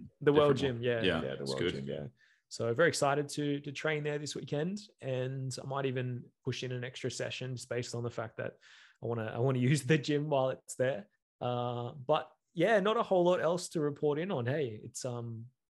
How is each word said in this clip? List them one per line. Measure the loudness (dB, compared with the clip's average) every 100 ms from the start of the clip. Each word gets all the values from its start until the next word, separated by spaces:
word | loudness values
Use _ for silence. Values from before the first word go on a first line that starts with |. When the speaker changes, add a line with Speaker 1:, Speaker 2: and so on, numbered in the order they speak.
| -10 _
Speaker 1:
The | 4
World | 6 6 4
Speaker 2:
different | 2 0
Speaker 1:
Gym, | 0
Speaker 2:
one? | 2
Speaker 1:
yeah, | 2 2
Speaker 2:
Yeah, | -2
Speaker 1:
yeah, | -4
the |
Speaker 2:
it's | -4
Speaker 1:
World | 0
Speaker 2:
good. | 0 0
Speaker 1:
Gym, | -6
yeah. | -6 -8 -12 _ _ _
So | -4 -2
very | 4 4
excited | 4 2 2 -2
to, | -2 -2 -2
to | -4
train | -4 -2 -2
there | -2 -4
this | -6 -10
weekend, | -4 -2 -2 -6 -10 _
and | -6 -4 -4 -4 -6 -8
I | -6
might | -2 -2
even | -2 -4 -6 -10 _
push | -8 -6
in | -6
an | -6
extra | -8 -6 -6
session | -4 -6 -6 -8 -8
just | -6
based | -6 -4 -6
on |
the | -6
fact | -6 -8 -6
that | -8 -8 -20 -20 -20 _
I | -4
wanna, | -4 -4
I | 0
wanna | 2 4
<laughs> | 4
use | 2
the | 4 2
gym | 4 0 2
while | 2 2
it's | -2 -10 -2
there. | 0 0 -8 _ _ _
Uh, | -2 -2 -2 -4 -6 -8 0
but | 0 0 _ _
yeah, | 2 4 6
not | 4 2
a |
whole | 4 6
lot | 6 4
else | 4 0 -2
to | 0
report | 0 2 0 0
in | 0
on. | 0 0
Hey, | 0 -2 -4
it's, | -10 -8 -6
um, | -6 -6 -10 -12 _ _